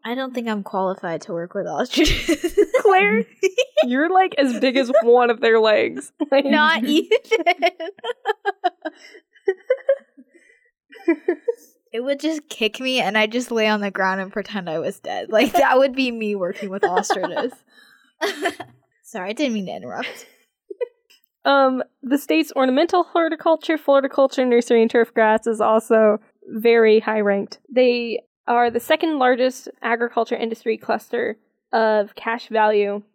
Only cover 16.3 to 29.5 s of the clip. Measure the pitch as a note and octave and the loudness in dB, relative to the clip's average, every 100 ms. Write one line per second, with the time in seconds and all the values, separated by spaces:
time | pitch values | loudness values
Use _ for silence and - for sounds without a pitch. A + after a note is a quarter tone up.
16.3 | G3+ F3+ G3+ G3+ F#3+ F#4 F3+ - - C4 | -4 -6 -6 -8 -4 -2 -2 -2 -4 -4
17.3 | D#4+ C4+ - _ _ _ _ _ _ F4+ | -6 -6 -10 _ _ _ _ _ _ -8
18.3 | D#4 F4 - - _ _ _ - A3 F#3 | -4 -8 -8 -18 _ _ _ -16 -12 -10
19.3 | A3 C#4+ A3 F#3 D#2+ A#2+ G2 B3 - - | -4 -4 -4 -8 -12 -12 -12 -12 -14 -20
20.3 | _ _ _ _ - A#4+ _ _ _ _ | _ _ _ _ -12 -12 _ _ _ _
21.3 | _ C#4 C#4 C4+ C4 - _ B3+ C#4 - | _ 0 2 2 0 -8 _ -4 -4 0
22.3 | D#4 D#4 - C4 B3+ E4+ F4+ E4+ F4 D#4+ | -2 0 -2 0 2 0 0 0 -2 -2
23.3 | D#4 E4+ D#4+ - D#4 - C#4 C4+ - C4+ | -2 0 -2 -2 -4 2 2 2 0 0
24.3 | - B3+ A#3+ A#3+ A#3 A3+ A#3+ A3+ - A3 | 2 2 2 4 2 4 2 0 2 2
25.3 | A3 - A3 G#3 A3 A3 A3 A3 G#3+ _ | 2 0 -2 2 2 2 4 4 2 _
26.3 | _ - A3 A#3 A#3 A3+ G#3+ A3 A3 G3+ | _ -14 -2 4 6 6 4 2 -2 0
27.3 | G3+ G3+ - _ A#3+ B3+ A#3+ A#3 G#3+ _ | 0 -4 -14 _ 2 4 2 -2 -8 _
28.3 | _ - A#3+ A#3+ A#3 - D#4 E4 D4+ B3+ | _ -2 2 2 0 -2 -2 0 2 2
29.3 | B3+ C4 | 2 0